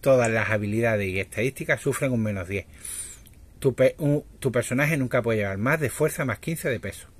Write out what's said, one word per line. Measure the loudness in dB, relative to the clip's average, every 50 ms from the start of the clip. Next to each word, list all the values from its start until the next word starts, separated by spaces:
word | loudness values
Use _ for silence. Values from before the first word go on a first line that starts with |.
todas | 6 6 6 6 6 4
las | 2 2 0 0
habilidades | 0 0 0 0 0 2 2 2 2 2 0 0
y | -2 -4
estadísticas | -4 -4 -4 -2 -2 -2 -2 -4 -2 -2 -2 0
sufren | 0 -2 -2 0 -2 0
un | 0 0 0
menos | -2 -2 -4 -6 -4
diez. | -6 -6 -6 -8 -16 -18 -14 -14 -12 -12 -12 -14 -16 -20 -20 -20 -20 -20 -20 -20 -20 0
Tu | 0 0 4
pe-, | 6 4 4 4 2
un, | 0 2 2 2 0 -6 -16 -4
tu | -4 0
personaje | 0 0 0 0 0 0 0 2 0 0
nunca | -2 0 0 0
puede | 0 2 0 0
llevar | 0 -2 -2 -2
más | 0 0 0 2
de | 0 -2
fuerza | 0 0 0 0 0 -2 -4
más | -4 -4 -4
quince | -4 -6 -6 -4 -2 -4
de | -4 -2
peso | -4 -8 -10 -10 -16 -20 -20